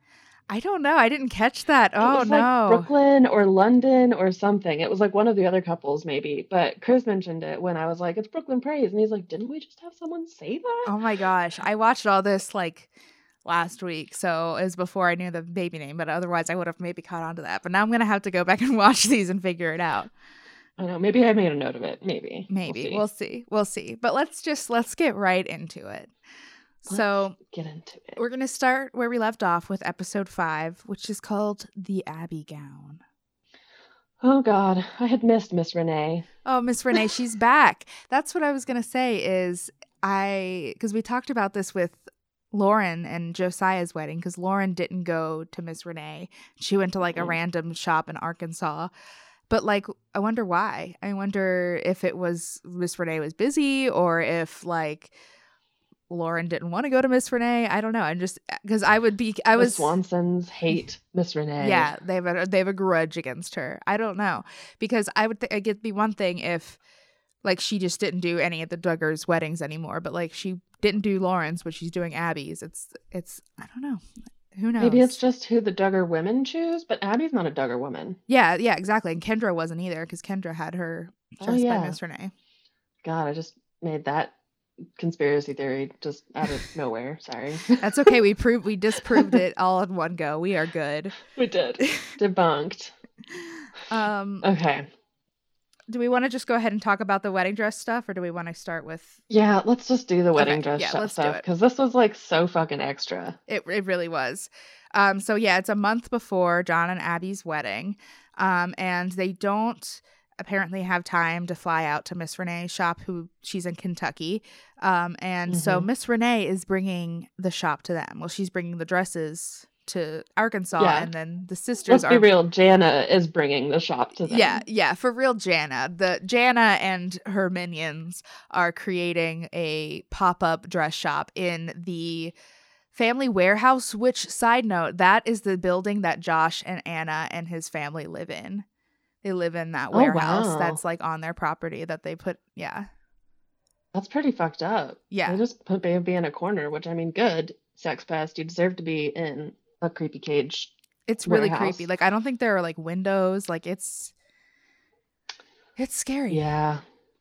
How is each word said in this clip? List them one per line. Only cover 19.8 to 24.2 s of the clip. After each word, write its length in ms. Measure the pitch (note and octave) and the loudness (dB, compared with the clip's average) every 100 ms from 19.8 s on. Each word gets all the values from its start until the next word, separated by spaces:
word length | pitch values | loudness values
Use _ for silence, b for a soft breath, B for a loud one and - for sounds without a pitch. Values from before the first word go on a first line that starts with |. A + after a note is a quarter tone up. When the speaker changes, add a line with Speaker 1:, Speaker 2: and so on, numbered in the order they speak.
Speaker 1:
out. 280 | E3+ A2 - _ b b b b b - | -2 -2 -4 _ b b b b b -8
Speaker 2:
I 80 | F3+ | -6
know. 120 | F3 | 0
Maybe 260 | F#3+ B3 A#3 | 4 6 6
I 80 | |
made 180 | G#3+ F3+ | 6 4
a 40 | D3 | 2
note 200 | C3 A#2+ | -2 -4
of 80 | |
it. 220 | F#2 - F#3+ | -8 -6 -6
Maybe. 420 | - - - F#3+ | -6 -6 -10 -6
We'll 60 | F#3+ | -4
Speaker 1:
Maybe. 280 | F3 F2 | -4 -6
Speaker 2:
see. 120 | - G#3 | -4 -2
Speaker 1:
We'll 120 | G#3 | -2
see. 360 | - - A#3+ A#3+ | -4 -10 -10 -4
We'll 160 | G#3+ G3+ | -2 -2
see. 300 | - - A3+ | -4 -10 -4
But 180 | A#3 | 0
let's 280 | C4 | 0